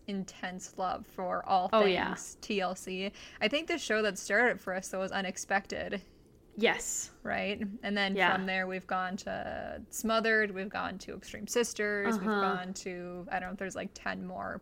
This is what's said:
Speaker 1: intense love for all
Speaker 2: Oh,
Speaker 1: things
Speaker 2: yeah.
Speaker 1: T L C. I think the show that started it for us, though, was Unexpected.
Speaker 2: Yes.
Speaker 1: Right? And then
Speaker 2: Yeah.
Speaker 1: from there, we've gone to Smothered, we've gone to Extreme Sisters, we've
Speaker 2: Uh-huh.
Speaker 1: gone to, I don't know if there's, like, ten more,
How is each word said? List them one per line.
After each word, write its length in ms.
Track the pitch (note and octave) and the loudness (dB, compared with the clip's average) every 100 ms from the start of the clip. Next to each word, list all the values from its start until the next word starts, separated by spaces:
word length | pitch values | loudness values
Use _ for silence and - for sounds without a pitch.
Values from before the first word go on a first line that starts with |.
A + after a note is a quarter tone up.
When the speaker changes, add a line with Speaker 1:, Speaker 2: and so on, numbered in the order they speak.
| - | -6
Speaker 1:
intense 640 | G3 F#3 - F#3 F3+ - - | -4 -4 -6 -8 -8 -10 -4
love 280 | F#3 - - | -2 -2 -6
for 380 | - F#3 F#3 - | -6 -2 0 4
all 220 | F#3+ F#3 | 4 6
Speaker 2:
Oh, 120 | F#3+ | 6
Speaker 1:
things 100 | G3+ | 8
Speaker 2:
yeah. 220 | F3+ - - - - | 6 2 -2 -8 -12
Speaker 1:
T 180 | - G#3 | -2 0
L 160 | F#3 F#3 | 0 -2
C. 360 | - F#3 G3 - - - | -6 -4 -6 -8 -14 0
I 80 | G#3+ | 2
think 200 | C#4+ D#4+ | 2 0
the 100 | E4+ | -2
show 240 | - G#3+ | 2 2
that 160 | G#3+ F#3+ | 2 0
started 340 | - G#3 A#3+ | 0 4 4
it 80 | F#3 | 2
for 140 | - | -2
us, 160 | F#3 F#3+ | -6 -4
though, 100 | F#3+ | -4
was 120 | F#3+ | -2
Unexpected. 880 | G3 F#3 F#3+ - G3 G3 - F3 G3 - - - - - - | -2 -2 -4 0 0 0 -6 -4 -6 -8 -20 -20 -20 -14 2
Speaker 2:
Yes. 520 | G#3 E3+ - - - - | 4 4 -2 -4 -6 -8
Speaker 1:
Right? 400 | A3 G3+ F#3+ G#3 G#3+ G#3+ | -4 -2 0 -2 -4 -6
And 120 | - G3+ | -2 0
then 200 | G3 G3 | 2 4
Speaker 2:
Yeah. 180 | F3+ F#3 | 6 4
Speaker 1:
from 120 | F#3+ | 2
there, 180 | F#3+ F#3 | 0 0
we've 220 | F#3 - | -2 -2
gone 280 | F#3+ F#3 F#3+ | -2 -2 -4
to 640 | - F#3+ - - - D2+ - | -6 -4 -4 -6 -6 -8 -10
Smothered, 580 | - G#3+ A3+ A3 A3 G#3 | -4 2 2 4 4 4
we've 200 | F#3+ G3 | 0 -4
gone 260 | F#3 F#3 F#3 | -2 -4 -6
to 140 | - - | -8 -10
Extreme 300 | - - G#3 | -10 -10 -2
Sisters, 720 | A#3+ A#3 - G#3 G#3 G3+ A3 | 2 2 0 -2 0 2 0
we've 100 | G3 | 2
Speaker 2:
Uh-huh. 280 | G#3 G3 F#3+ | 2 2 0
Speaker 1:
gone 180 | F3+ | -4
to, 540 | F#3+ - F3+ F3 F3+ F3 | -6 -6 -6 -6 -8 -4
I 80 | F#3 | -4
don't 100 | F3+ | -4
know 40 | |
if 60 | F#3+ | -6
there's, 160 | F#3+ - | -6 -6
like, 160 | F#3+ | -8
ten 320 | - - F#3+ F#3 | -6 -6 -4 -6
more, 360 | F#3 G3 - | -6 -6 -6